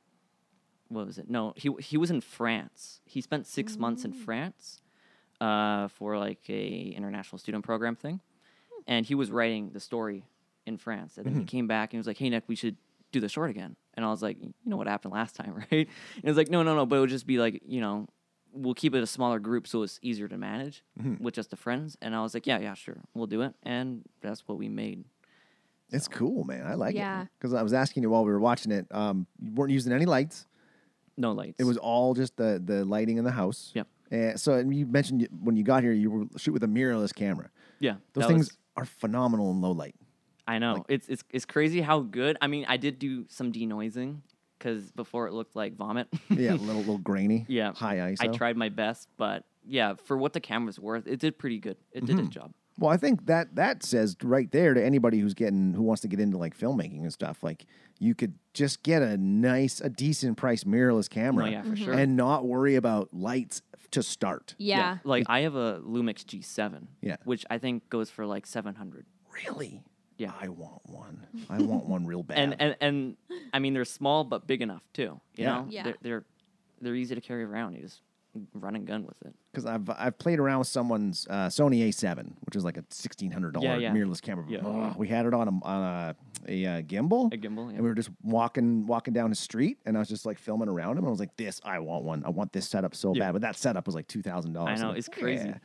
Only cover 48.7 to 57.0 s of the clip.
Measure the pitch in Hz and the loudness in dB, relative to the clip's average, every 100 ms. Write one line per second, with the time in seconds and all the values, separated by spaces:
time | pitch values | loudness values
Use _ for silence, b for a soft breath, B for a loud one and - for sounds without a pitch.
48.7 | 104 107 117 - - 104 101 - _ - | 0 -2 -2 -8 -4 -2 -2 -8 _ -4
49.7 | 131 107 95 - 135 143 170 - 113 117 | 2 2 0 -2 0 0 -2 -4 -2 -2
50.7 | 95 101 113 - 127 160 - 135 110 104 | -6 -6 -6 -4 -2 -2 -2 -4 -4 -6
51.7 | 95 _ 131 123 180 - - - - _ | -10 _ -4 2 2 2 -4 -14 -20 _
52.7 | - 156 170 285 214 - 165 160 - 160 | 2 6 6 6 4 6 4 4 2 2
53.7 | 127 - 120 107 87 123 131 117 147 170 | 2 2 4 4 2 2 4 4 6 8
54.7 | 123 113 139 117 110 101 95 110 98 95 | 8 6 6 6 6 4 2 2 4 4
55.7 | 90 110 107 107 98 104 92 82 - 117 | 4 2 2 0 0 2 2 -2 -2 -2
56.7 | 131 80 76 | 0 -2 -4